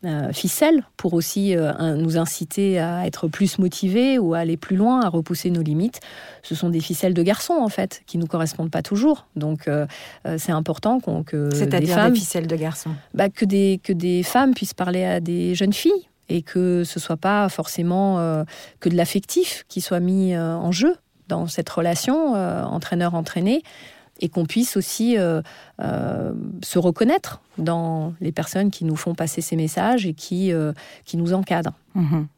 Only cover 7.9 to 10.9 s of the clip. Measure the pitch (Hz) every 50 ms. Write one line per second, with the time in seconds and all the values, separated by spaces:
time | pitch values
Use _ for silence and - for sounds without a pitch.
7.9 | - - _ _ - 170 170 156 - 170 160 156 - - 165 165 151 160 160 -
8.9 | 202 202 240 302 302 - - _ _ - 147 151 156 151 - - 143 147 147 143
9.9 | - - - - - - _ - 160 160 - - 170 160 160 - 160 - - 214